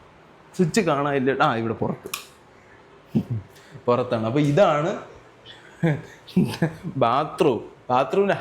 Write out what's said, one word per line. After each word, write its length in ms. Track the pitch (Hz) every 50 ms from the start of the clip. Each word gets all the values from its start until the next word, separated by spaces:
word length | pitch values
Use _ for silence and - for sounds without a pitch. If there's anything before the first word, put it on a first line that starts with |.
| - - - - - - - - - - -
സ്വിച്ച് 240 | - 185 160 - 233 190 165
കാണാനില്ല. 480 | 143 139 143 147 139 139 123 135 131 - 151
ആ, 20 | 151 120 113
ഇവിടെ 160 | 113 113 107 - -
പുറത്ത്, 280 | - - - - - - - - - - - - - - - - - - - - - - - - - - - - - 117 107 - - - - - - - - -
പുറത്താണ്. 380 | 123 120 120 123 - 120 113 107 113
അപ്പൊ 100 | 120 147 147 143 143
ഇതാണ് 400 | 175 202 175 151 147 156 180 220 - - - - - - - - - - - - - - - - - - 165 143 - - - - - - - - 185 165 - - - 170 160 - - - 170 - 135 123
ബാത്റൂം. 560 | 117 120 139 156 - - - 185 147 120 101 - - - - - -
ബാത്റൂമിന്റെ 480 | 123 127 143 - - 190 202 196 170 127